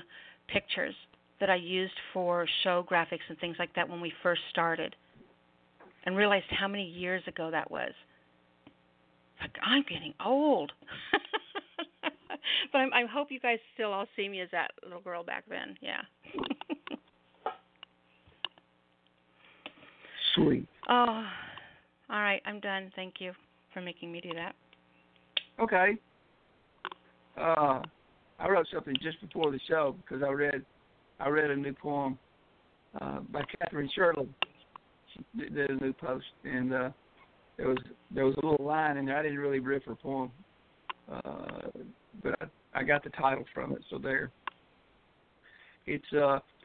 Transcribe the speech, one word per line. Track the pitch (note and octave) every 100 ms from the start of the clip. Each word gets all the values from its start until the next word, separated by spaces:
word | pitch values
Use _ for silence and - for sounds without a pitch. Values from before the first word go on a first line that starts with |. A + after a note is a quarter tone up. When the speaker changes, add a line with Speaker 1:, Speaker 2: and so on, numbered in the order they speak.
| - - - - -
Speaker 1:
pictures | - - - - - - - _ -
that | F#3+
I | F3+
used | E3+ F#3 F#3 - -
for | F#3+ F3 F3 E3 -
show | F#3+ F3+ F3
graphics | F3 D#3+ E3 -
and | D#3+
things | F3 D#3+
like | E3+ -
that | -
when | F3
we | E3+ -
first | F3+ E3+ -
started, | - E3 E3 - - _ - - _ _ _ _ _ - - F3+
and | F#3+
realized | G#3 G3 -
how | - G3
many | G3+ F3+
years | F3 F3+ F#3 F#3
ago | - D#3+
that | D#3+ -
was. | - - - - _ _ _ _ _ - _ _ _ _ _ _ -
Like, | - -
I'm | G#3 C#4
getting | C#4+ E3+ D#3 - G3+
old. | C4+ D4+ G#3 C#4+ - - - -
<laughs> | G#4+ - - - - - - D#4+ _ - - - D4 - - -
But | C#4
I'm, | C4
I | A#3+ A#3
hope | C4+ D4
you | C4
guys | B3 A3+ -
still | - G#3+
all | G3 G3 -
see | G3+
me | F#3+
as | F3+
that | E3+ - -
little | - F3
girl | F3+ F3
back | F3 - -
then. | - G#3 F#3+
Yeah. | - - - _ - -
<laughs> | - C#4+ - D4+ - - _ _ _ _ F#4+ - _ _ - _ _ _ _ _ - _ _ _ _ _ _ _ _ _ - - - - - - - - - -
Speaker 2:
Sweet. | D3 C3 - _ -
Speaker 1:
Oh, | B3 A#3+ A3 G#3 - - - - - _ _ -
all | G#3
right. | G#3 G3 G3+
I'm | G#3
done. | G3+ F#3+ F#3+ F#3+
Thank | F#3 -
you | F#3 F#3 _ _ _
for | F#3
making | F3+ E3+ F3
me | E3+
do | F3 E3
that. | F3 - _ _ _ _ _ _ _ - - -
Speaker 2:
Okay. | A3+ F#3 G3 - - _ _ _ _ _ _ _ - - _ _ _ -
Uh, | D#3+ D#3 D3 C3 - - _ _ _ -
I | E3+
wrote | F#3+ D#3
something | E3+ D3 C3+
just | D#3+ D#3+
before | F#3 E3 D3+
the | C3+ -
show | D#3+ C#3+ D#3
because | - C#3
I | C#3
read, | C#3 D3 C#3 - _ _ _ _ -
I | C3+
read | D3+ D3
a | C#3
new | C#3
poem, | C3+ D3+ C#3+ C3+ C3 _ _ _ _ _ _ _ -
uh, | C3+ C#3 -
by | D3 C#3 -
Catherine | - D3 C#3 -
Shirley. | F3 D3+ C#3 C#3 - _ _ - _ _ -
She | - - A2+
did, | C#3 C#3+
did | C#3
a | C3+
new | C3+
post, | C3 - C3 - -
and, | - B2+ B2+
uh, | C3 B2+ - _ _ - _ _ -
there | C3
was, | B2+ - - -
there | C3+ C3+
was | C3+
a | D#3
little | D3 C#3+
line | D#3 D#3 C#3
in | C3+
there. | C#3+
I |
didn't | D#3 C#3+
really | C#3+ C3+
riff | B2+ C#3 B2
her | A2
poem, | C#3 C3+ B2+ C3 - _ _ _ - - -
uh, | C2 C2 D2 G1+ - - - - - _ G3+
but | - C3+
I, | D#3 - _ C3
I |
got | C3+ C#3+
the | C#3
title | - C3+ C3 -
from | - C3+
it, | C3+ -
so | D3
there. | C3+ C3+ C3 - - - _ _ _ _ _ _ _ _ - - - - -
It's, | D3 -
uh, | D3 C#3+ C3+ - _